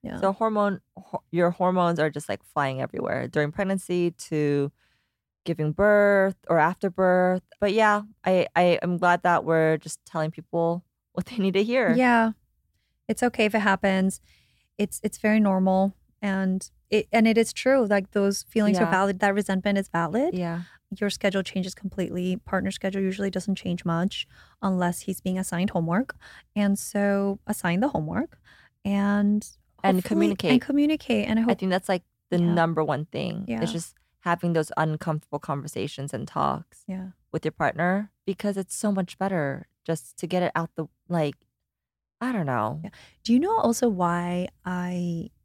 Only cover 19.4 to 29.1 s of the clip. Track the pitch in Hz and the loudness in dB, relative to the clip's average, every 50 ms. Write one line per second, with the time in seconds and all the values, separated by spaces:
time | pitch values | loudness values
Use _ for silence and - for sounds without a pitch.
19.4 | 202 - 190 190 - 208 202 196 190 - - 170 170 156 175 226 277 349 - 180 | 0 0 -2 0 0 0 0 0 -2 -2 -2 -2 -2 0 0 0 0 0 0 -2
20.4 | 175 170 170 170 175 - - _ _ _ 196 - 208 202 - - - 202 190 196 | -4 -4 -4 -6 -8 -12 -18 _ _ _ -6 -4 -4 -4 -4 0 -2 0 0 0
21.4 | 185 - - 190 180 185 - - - 190 - - 180 - - 180 180 185 185 - | -4 -2 -4 -4 -4 -4 -8 -10 -10 -8 -4 -4 -6 -4 -4 -4 -2 -2 -4 -4
22.4 | _ - - 190 190 190 196 - - 196 190 196 196 190 190 196 196 196 190 190 | _ -4 -4 -2 -2 -2 -6 -4 -6 -4 -2 -2 -2 -2 -2 -2 -4 -4 -4 -4
23.4 | - - 190 - - 185 175 175 - 175 165 165 175 202 - - - _ - - | -4 -4 -6 -4 -4 -6 -6 -4 -2 -2 0 0 0 -2 -4 -6 -10 _ -14 -20
24.4 | - _ _ _ - 196 185 180 180 175 175 - - - 185 - _ 190 185 185 | -20 _ _ _ -2 -2 0 0 0 -2 -2 -4 -6 -8 -8 -6 _ -4 -4 -4
25.4 | 185 - - 175 180 208 - 180 170 165 170 196 254 - - - - - - - | -4 -4 -2 -2 -2 0 0 -2 -2 0 0 0 0 -2 -8 -16 -18 -20 -20 -20
26.4 | _ _ _ 208 202 202 196 202 - - - 208 202 202 202 196 196 202 196 - | _ _ _ 0 0 0 0 -2 -4 -6 -2 0 0 2 2 2 0 -2 -4 -6
27.4 | _ - 214 - - 175 170 185 233 294 - - 156 151 170 196 294 - - _ | _ -8 -6 -4 -2 0 0 2 0 0 0 -2 -4 -2 -4 -4 -6 -6 -10 _
28.4 | _ _ - - _ _ _ _ _ 202 202 202 202 202 | _ _ -20 -20 _ _ _ _ _ -2 0 0 2 2